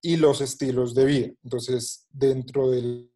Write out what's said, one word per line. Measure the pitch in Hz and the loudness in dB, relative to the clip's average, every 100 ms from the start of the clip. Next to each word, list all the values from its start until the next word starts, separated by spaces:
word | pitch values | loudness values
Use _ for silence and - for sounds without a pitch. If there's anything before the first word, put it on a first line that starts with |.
y | 170 165 | 0 4
los | 156 139 | 4 4
estilos | 135 - 135 123 123 117 | -2 -4 -2 0 0 2
de | 135 | 4
vida. | 143 113 - | 2 -2 -8
Entonces, | 127 123 117 127 117 - _ | -8 -8 -4 -4 -6 -14 _
dentro | 143 135 131 131 139 131 | 0 0 0 -4 -2 0
de | 127 120 123 - | 0 -2 -8 -14